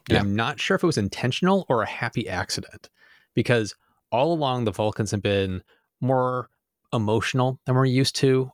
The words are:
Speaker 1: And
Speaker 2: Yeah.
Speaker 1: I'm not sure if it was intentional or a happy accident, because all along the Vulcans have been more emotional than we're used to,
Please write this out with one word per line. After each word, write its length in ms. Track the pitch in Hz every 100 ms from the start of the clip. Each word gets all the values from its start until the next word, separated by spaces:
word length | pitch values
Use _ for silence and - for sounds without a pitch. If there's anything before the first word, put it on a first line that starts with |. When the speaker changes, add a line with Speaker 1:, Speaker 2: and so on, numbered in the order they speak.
| -
Speaker 1:
And 60 | 107
Speaker 2:
Yeah. 40 |
Speaker 1:
I'm 140 | 101 101
not 240 | 117 143
sure 140 | - 190
if 60 |
it 60 | 175
was 100 | 135
intentional 680 | 98 - 127 - 180 196 -
or 140 | 120
a 40 | 101
happy 400 | - 117 - -
accident, 640 | 90 98 - - - - _ _ _ _ -
because 400 | 117 120 104 - _ _ -
all 220 | 113 151
along 300 | 170 139 123
the 80 | 113
Vulcans 400 | 95 107 - 107
have 100 | 104
been 400 | 104 98 95 92 - _ _ -
more 480 | 127 131 127 127 120 _ _ _ -
emotional 680 | 123 107 110 - 131 127 131 -
than 100 | 127
we're 100 | 131
used 300 | 127 131 -
to, 360 | 135 131 131